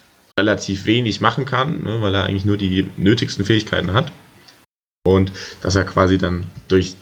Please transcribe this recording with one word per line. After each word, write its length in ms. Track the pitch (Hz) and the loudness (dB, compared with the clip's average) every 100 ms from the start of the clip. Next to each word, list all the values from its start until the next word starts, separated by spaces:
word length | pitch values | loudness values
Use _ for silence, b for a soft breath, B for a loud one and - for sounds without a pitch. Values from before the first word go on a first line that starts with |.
| B _ _ - | B _ _ -2
relativ 460 | 104 98 - 95 95 | 0 0 -2 -4 0
wenig 360 | 117 120 95 | 0 0 0
machen 240 | 117 127 131 | -2 -2 -4
kann, 380 | 123 156 - | -2 -2 -4
ne, 180 | - 113 | -4 -2
weil 140 | 104 95 | 0 0
er 80 | |
eigentlich 220 | 95 98 101 | 0 0 0
nur 120 | 101 | 0
die 320 | 98 92 95 - | 0 0 -2 0
nötigsten 480 | 98 - - - 98 | 2 2 0 -2 2
Fähigkeiten 480 | 110 - 90 90 | 2 0 -2 0
hat. 180 | 101 156 - - - B B _ _ _ _ | 0 -2 -6 -20 -20 B B _ _ _ _
Und 280 | 92 95 95 95 B B | 2 4 2 -4 B B
dass 140 | - 98 | -2 0
er 80 | |
quasi 340 | 90 - 95 92 | 0 2 2 2
dann 280 | 90 90 90 - - | 0 -4 -6 -12 0
durch 280 | 95 87 - | 0 0 -6